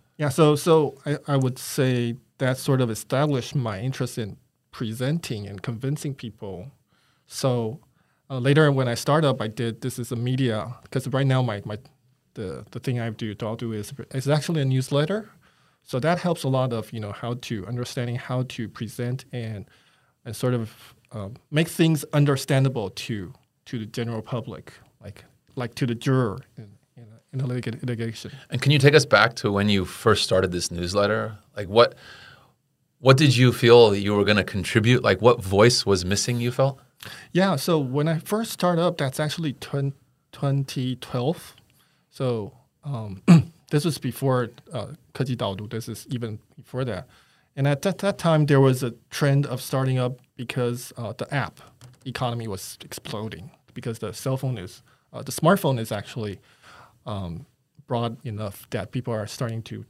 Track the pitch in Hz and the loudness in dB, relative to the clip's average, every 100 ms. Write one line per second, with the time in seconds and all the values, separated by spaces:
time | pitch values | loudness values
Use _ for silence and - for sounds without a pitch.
0 | _ - 147 135 151 143 180 160 143 - | _ -4 -2 4 4 4 4 4 4 -2
1 | 147 147 - 139 127 127 - - 131 123 | -6 -6 0 0 0 -2 -6 0 2 2
2 | 120 117 _ _ 131 127 - 131 123 107 | -2 -6 _ _ -2 -2 0 2 2 -2
3 | - 131 151 135 - 143 113 95 127 135 | -2 0 2 0 -2 -4 -4 -4 -6 -4
4 | 123 - 104 87 _ _ _ - 117 113 | -6 -6 -8 -10 _ _ _ -8 -8 -4
5 | 127 170 - 110 98 98 - 117 135 147 | -2 -2 -4 -8 -8 -10 -8 -6 -6 -4
6 | 147 135 117 - 104 87 135 - _ _ | -6 -8 -12 -12 -12 -12 -14 -18 _ _
7 | _ _ _ - 135 123 113 143 - _ | _ _ _ -4 0 0 -2 -8 -16 _
8 | _ _ _ 131 131 143 151 139 123 117 | _ _ _ -2 4 6 6 4 0 -2
9 | - 151 151 123 110 107 117 113 131 123 | 2 2 4 0 -4 -4 -6 -4 -8 -8
10 | 117 117 123 127 131 107 113 120 - 131 | -6 -4 -2 0 0 -2 -6 -12 -8 -6
11 | 127 131 139 131 127 101 107 104 - _ | -2 0 2 4 2 -2 -8 -10 -12 _
12 | _ _ _ - 95 65 - - - 120 | _ _ _ -10 -10 -10 -12 -8 -4 -4
13 | 117 110 110 98 110 117 120 107 104 139 | -4 -6 -8 -6 -6 -6 -6 -6 -8 -12
14 | - 135 131 147 143 160 135 131 127 143 | -10 -6 0 0 0 0 2 0 2 0
15 | 156 208 214 _ _ _ _ _ - 131 | 0 -2 -6 _ _ _ _ _ -8 -2
16 | 151 175 180 170 143 131 127 113 107 113 | 0 0 0 -2 0 0 0 -2 -6 -10
17 | 104 101 117 120 - 110 92 123 120 - | -10 -8 -8 -8 -6 -8 -6 -8 -6 -6
18 | 120 120 - 127 127 - 110 - 110 - | -4 -6 -4 -4 -4 -6 -10 -8 -10 -6
19 | 120 127 - 123 113 104 - _ _ _ | -6 -6 -8 -10 -8 -10 -12 _ _ _
20 | _ _ 120 - 127 123 110 - - _ | _ _ -14 -4 -2 0 -4 -12 -20 _
21 | _ 110 98 127 _ 147 165 - 165 160 | _ -12 -12 -14 _ 0 0 2 4 4
22 | - 147 143 135 - 135 135 123 98 - | 2 2 4 2 2 2 2 0 -6 -8
23 | - 107 85 - _ _ - 120 107 - | -6 -6 -8 -14 _ _ -10 -8 -8 -6
24 | 117 113 110 123 120 87 - - - _ | -6 -6 -6 -8 -6 -12 -16 -20 -20 _
25 | 101 - - _ _ - 120 - 131 117 | -18 -18 -20 _ _ -8 -8 -4 -2 -2
26 | 139 131 117 95 - - 104 104 _ - | 2 2 2 -2 -12 -20 -20 -20 _ -20
27 | 110 113 _ 131 131 123 120 117 123 113 | -20 -20 _ -6 -4 -4 -6 -8 -6 -6
28 | 113 110 - 135 - - 135 151 143 147 | -6 -8 -14 -16 -8 -2 4 6 8 8
29 | - 104 113 - 117 98 104 98 90 - | 6 4 4 2 0 2 4 2 0 0
30 | 113 98 - 95 95 87 - 87 87 101 | 2 2 4 2 2 -2 -4 -4 -2 0
31 | 101 110 107 101 _ 104 95 107 120 - | 2 0 -4 -10 _ -12 0 4 4 4
32 | - - - - _ _ _ _ _ _ | -18 -20 -20 -20 _ _ _ _ _ _
33 | 123 131 151 117 127 117 117 120 110 101 | 4 6 6 6 4 6 8 10 10 6
34 | 101 104 101 104 90 101 90 113 107 123 | 0 2 4 2 2 -4 0 2 4 4
35 | 107 95 110 120 95 98 120 123 98 95 | 4 6 6 4 2 6 6 6 2 2
36 | 90 101 - 120 120 123 135 135 _ _ | 2 -2 -2 -2 -2 0 -2 -2 _ _
37 | - - - 170 190 147 - 160 131 139 | -18 -18 -4 0 2 0 0 0 0 0
38 | 156 160 - 208 226 - 180 170 175 170 | 0 0 -2 -4 -2 -2 0 2 0 0
39 | 135 - 151 143 156 117 - 143 139 - | -4 -2 -4 -2 -4 -6 -6 -4 -4 -4
40 | _ _ _ - 139 139 135 - 127 123 | _ _ _ -6 -2 0 -2 -4 -4 -6
41 | - 127 127 175 - - _ _ _ _ | -6 -2 -2 -2 -8 -20 _ _ _ _
42 | _ - 131 117 98 - _ _ 147 123 | _ -4 -2 -2 -6 -12 _ _ -10 -8
43 | 110 95 - 165 - - _ 151 160 143 | -8 -4 8 8 8 -4 _ -2 0 -2
44 | 135 - 135 127 113 - - 131 104 147 | -6 -2 2 2 0 -8 -12 -10 -10 -12
45 | _ - 131 120 110 95 104 113 - 107 | _ -6 -4 -2 -2 -4 -6 -8 -8 -12
46 | - 123 117 110 - - - 127 127 101 | -8 -6 -6 -8 -14 -20 -12 -6 -4 -6
47 | - _ _ _ _ - 139 143 196 185 | -10 _ _ _ _ -2 0 0 -2 -2
48 | 202 196 170 156 147 139 135 127 127 - | -2 0 2 4 6 6 6 4 -2 -8
49 | _ - 143 139 139 123 - 135 131 131 | _ -2 2 2 2 -4 -4 -2 0 0
50 | 127 131 _ - 117 - 120 123 - - | -2 -6 _ -14 -8 -4 -2 -4 -10 -10
51 | 110 - - 143 104 - - _ - - | -10 -8 -6 -4 -4 -8 -20 _ -20 -16
52 | 135 120 127 117 113 95 - - - - | -12 -6 -4 -4 -6 -8 -10 -16 -16 -14
53 | - 110 110 95 107 - _ - 117 113 | -10 -8 -8 -10 -16 -20 _ -10 -8 -8
54 | 107 - 135 131 135 120 87 - _ _ | -8 -6 -4 -2 -4 -6 -8 -14 _ _
55 | _ 120 127 - 156 190 147 117 113 104 | _ -14 -10 0 4 4 2 0 -2 -6
56 | - 131 107 92 _ _ - - - _ | -8 -8 -8 -10 _ _ -20 -20 -20 _
57 | - 101 90 82 143 _ _ - - 120 | -10 -8 -8 -10 -14 _ _ -20 -6 -4
58 | 117 113 127 104 107 - - 120 - 131 | -4 -6 -10 -8 -8 -12 -8 -8 -6 -6
59 | 127 110 101 - 120 113 - 107 104 | -4 -6 -6 -6 -6 -6 -10 -12 -12